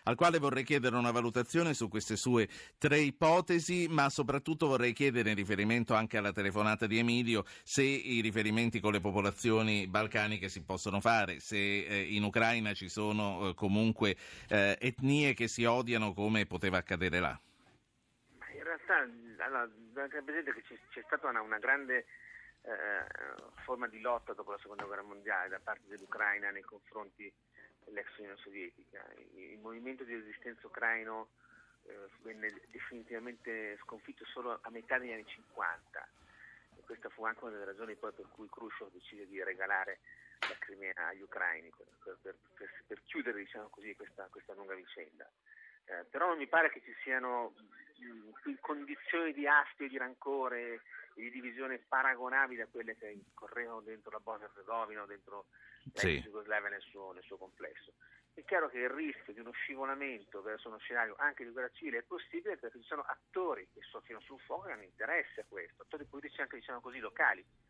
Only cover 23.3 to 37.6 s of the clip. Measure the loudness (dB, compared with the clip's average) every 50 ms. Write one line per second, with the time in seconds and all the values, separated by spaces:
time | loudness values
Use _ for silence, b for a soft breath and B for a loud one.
23.3 | -12 -12 -14 -18 -18 -16 -8 -6 -6 -4 -4 -6 -8 -6 -2 -2 -2 -2 -2 -6
24.3 | -10 -10 -10 -10 -10 -12 -10 -14 -12 -10 -10 -8 -8 -10 -10 -10 -14 -14 -6 -4
25.3 | -2 -2 -2 -2 -6 -8 -8 -8 -10 -10 _ -18 -18 -18 -12 -10 -4 -2 0 0
26.3 | 0 0 -2 -4 -6 -6 -12 -14 -18 -20 _ -14 -12 -12 -12 -12 _ -16 -16 -16
27.3 | _ _ _ b b b b b b _ _ -12 -10 -10 -10 -10 -12 -14 -14 -14
28.3 | -14 -16 -16 -16 -12 -12 -12 -12 _ -18 -20 _ -20 -18 -18 -18 -20 -20 -20 -20
29.3 | -20 -20 -18 -18 -18 -16 -14 -14 -14 -12 -10 -12 -10 -10 -10 -10 -10 -10 -10 -12
30.3 | -16 -14 -14 -14 -16 -14 -18 -14 -8 -2 0 0 0 0 -2 -6 -8 -8 -8 -10
31.3 | _ b b b b b b b b b _ -20 -18 -16 -18 -18 -20 -18 -16 -14
32.3 | -12 -6 -6 -8 -8 -8 -18 -18 -14 -14 -14 -12 -12 -14 -14 -10 -10 -10 -10 -10
33.3 | -14 -12 -10 -10 -8 -8 -6 -8 -10 -12 -14 -14 -16 -16 -14 -16 -18 -16 -16 -16
34.3 | -12 -10 -6 -6 -8 -8 -8 -12 -14 -14 -8 -4 -4 -4 -2 -4 -10 -12 -12 -14
35.3 | -18 -20 -20 _ -8 -4 -2 -2 -2 -4 _ _ -16 -16 -16 -16 _ b b b
36.3 | b b b b b b b b b -20 -16 -16 -16 -14 -14 -16 -12 -6 -4 -4
37.3 | -4 -4 -8 -12 -10 -10